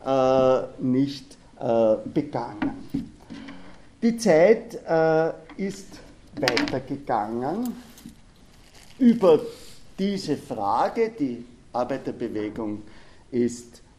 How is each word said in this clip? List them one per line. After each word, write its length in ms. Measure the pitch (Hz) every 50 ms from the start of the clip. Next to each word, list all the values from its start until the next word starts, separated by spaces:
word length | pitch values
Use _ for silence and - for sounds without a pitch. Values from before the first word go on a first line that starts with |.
| -
äh, 580 | 135 135 135 131 131 131 131 131 131 131 120 - - - -
nicht, 580 | 127 127 127 127 139 143 143 - - - - - - - - -
äh, 380 | - 123 117 117 113 110 110 107 - -
begangen. 1000 | - 160 143 - - 127 117 120 104 104 131 - - - - - - - - - - - - - - - - - - - - - - - - - - -
Die 160 | - 233 233
Zeit, 640 | 233 - 202 160 151 170 202 226 226 - - - - -
äh, 460 | - 165 160 160 160 160 160 160 165 - - - - -
ist 420 | - 190 202 196 - - - - - - - - - - - - 147
weitergegangen. 1400 | 147 - - - - - 143 147 - - 143 - - - 127 107 104 107 113 120 127 139 175 220 254 247 208 - - - - - - - - - - - - - - - - - - - - - - - -
Über 420 | - 269 240 226 - 190 175 156 - - - - - - - - - - - - -
diese 360 | 190 202 202 190 190 160 143
Frage, 760 | - - - 131 110 101 101 107 123 170 202 - 233 226 220
die 340 | 226 - 147 127 120 120 120 - - - - - -
Arbeiterbewegung 1080 | 120 123 123 139 131 - 139 123 - 123 110 - 107 104 107 - - 110 104 104 104 104 - - - - - - - - -
ist 540 | - 120 120 117 - - - - - - - - -